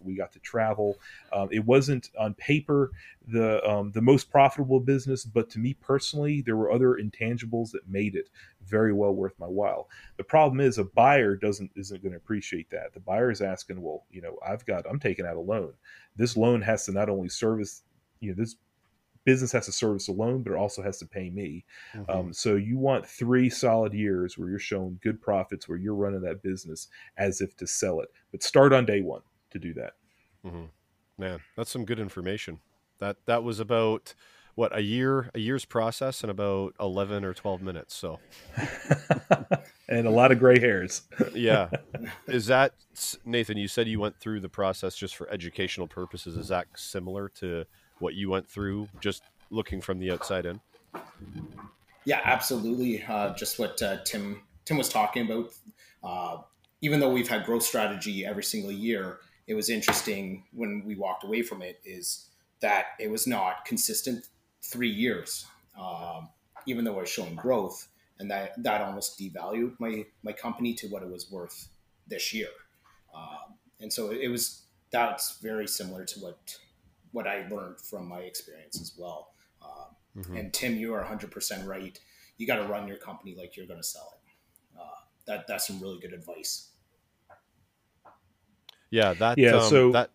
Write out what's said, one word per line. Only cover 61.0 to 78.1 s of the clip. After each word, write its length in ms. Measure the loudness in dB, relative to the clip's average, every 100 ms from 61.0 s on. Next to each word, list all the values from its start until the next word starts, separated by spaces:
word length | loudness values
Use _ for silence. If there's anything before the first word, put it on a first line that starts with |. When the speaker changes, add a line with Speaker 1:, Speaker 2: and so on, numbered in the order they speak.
| -4 -6 -4
Speaker 3:
away 160 | -4
from 200 | -4 -6
it 200 | -12 -14
is 460 | -18 -10 -8 -8 -12 _ _ -4
that 240 | 0 2 0 -6
it 100 | -6
was 180 | -2 -2
not 380 | 0 -2 -4 -6
consistent 600 | -2 -2 -2 -4 -6 -8 _ _ _
three 280 | -12 -4 -2
years, 560 | 0 0 0 -6 -10 -12 -20 _ -14
um, 500 | -10 -10 -10 -12 -16 _ _ -16 -8
even 200 | -4 -4
though 120 | -4
I 40 |
was 80 | -6
showing 260 | -8 -8 -6
growth, 520 | 0 0 0 -8 -18 _ _ _
and 120 | -8
that, 220 | -6 -6 -4
that 180 | 0 0
almost 380 | -2 -6 -8 -8
devalued 600 | -12 -10 -6 -4 -4 -4
my, 260 | -6 -6 -8 _
my 80 | -12
company 420 | -10 -10 -4 -4 -4
to 120 | -8
what 160 | -10
it 60 | -10
was 200 | -14 -14
worth 380 | -14 -14 -16 -20 _ _ _ -14
this 260 | -8 -6
year. 140 | -6 -8 -10 -20 _ _ _ _
Um, 420 | -18 -16 -16 -18 -20 _ _
and 120 | -10
so 200 | -6 -4
it 160 | -4 -4
was, 360 | -4 -4 -8 _ _ _
that's 480 | 0 0 0 -6 -8
very 280 | -8 -6 -4
similar 380 | -4 -6 -10 -12
to 140 | -12
what, 380 | -14 -16 -18 -18 _ _ _ _ _
what 160 | -8 -6
I 200 | -8 -8
learned 320 | -10 -12 -16
from 280 | -16 -14
my 140 | -12